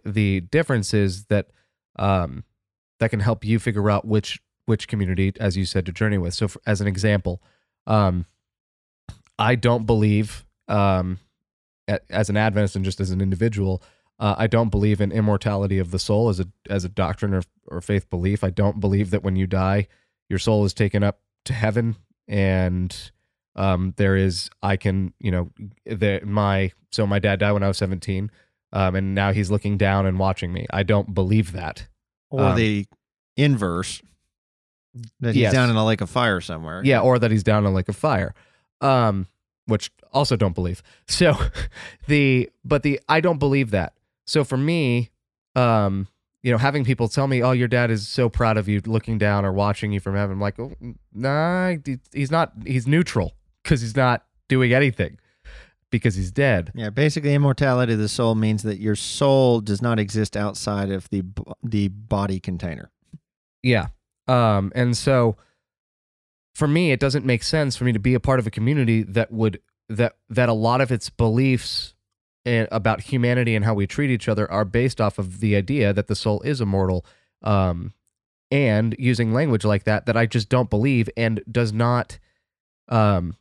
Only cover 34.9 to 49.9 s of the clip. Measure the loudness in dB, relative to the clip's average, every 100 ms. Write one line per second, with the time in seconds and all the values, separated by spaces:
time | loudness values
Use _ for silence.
34.9 | -18 -16 -6 0 2 4 4 2 2 2
35.9 | 0 -2 -2 0 -2 -4 -10 -10 -2 2
36.9 | 4 4 4 2 2 2 2 2 0 -2
37.9 | -2 -2 0 -2 -8 _ _ _ -4 2
38.9 | 2 2 0 -6 _ _ _ -2 -2 -2
39.9 | _ _ 0 2 2 0 0 -4 -6 -14
40.9 | _ -4 2 4 4 0 -4 -10 -12 -20
41.9 | -10 0 2 4 2 0 _ -2 0 0
42.9 | -2 0 2 2 0 0 0 0 -2 -2
43.9 | -8 _ _ -2 -2 0 0 0 0 0
44.9 | 0 -2 _ _ _ _ 0 2 4 2
45.9 | -2 -6 _ _ _ -2 0 2 0 0
46.9 | 0 -2 -2 0 2 2 2 2 0 0
47.9 | -2 -4 -2 0 2 0 0 0 -2 0
48.9 | -4 -2 0 2 2 0 0 0 -2 -4